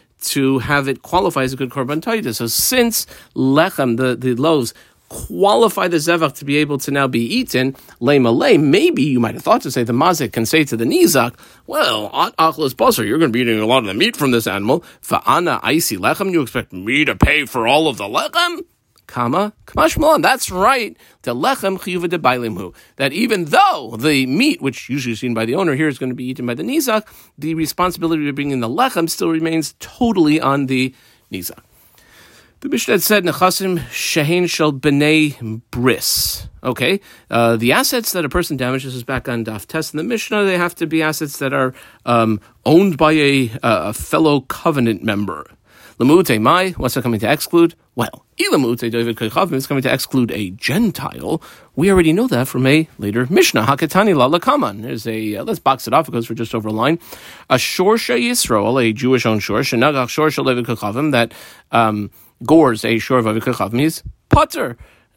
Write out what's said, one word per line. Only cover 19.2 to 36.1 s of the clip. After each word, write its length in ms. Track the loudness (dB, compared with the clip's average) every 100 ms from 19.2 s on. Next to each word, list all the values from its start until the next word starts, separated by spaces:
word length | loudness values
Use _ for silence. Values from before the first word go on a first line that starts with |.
| -2 0 -2 -6 -6
kamash 320 | 0 2 2
malan, 240 | 2 4
that's 300 | 2 0 -2
right. 440 | 0 2 2 -2 -10 -20 _
The 100 | -6
lechem 460 | -2 -2 -2 -2 -4
chiyuva 280 | -4 -4 -4
de 120 | 0
bailimhu. 560 | 0 0 -2 -6 -10 -14 -16 -4
That 140 | -4
even 340 | 0 0 0 0
though 500 | 0 0 -2 -6 -4
the 300 | 0 2 2
meat, 340 | 0 0 0
which 260 | -4 -6 -6
usually 260 | -6 -6
is 80 | -6
seen 120 | -4
by 120 | -4 -2
the 100 | -2
owner, 180 | 0
here 140 | 0 -2
is 100 | -4
gonna 160 | -6
be 120 | -6 -8
eaten 200 | -6 -6
by 80 |
the 80 | -6
nizak, 460 | -4 -2 0 -2 -4 -14 -20 -10
the 200 | -6 -4
responsibility 720 | -4 -2 -2 -2 -2 -2 -2
of 60 | -4
bringing 240 | -4 -2
the 100 | -2
lechem 400 | 0 -2 0 -2
still 220 | -2 -2
remains 420 | 0 0 -2 -4 -8
totally 600 | -14 -2 0 4 4 4
on 280 | 2 0 0
the 260 | 0 -2 -6 _ _ -14
nizak. 260 | -10 -10 -14 -20 _ _ _ _ -20 -20 -20 _ _
The 60 | -4
Mishnah 280 | -4 0 0
had 60 |
said, 220 | 2 2
"Nechasim 560 | 2 2 2 2 -2 -4 -6
shehin 600 | -8 -4 0 2 2 0
shel 260 | 0 0
b'nei 880 | 0 0 2 4 4 2 -2 -8 -10 -8
bris." 760 | -2 0 0 -2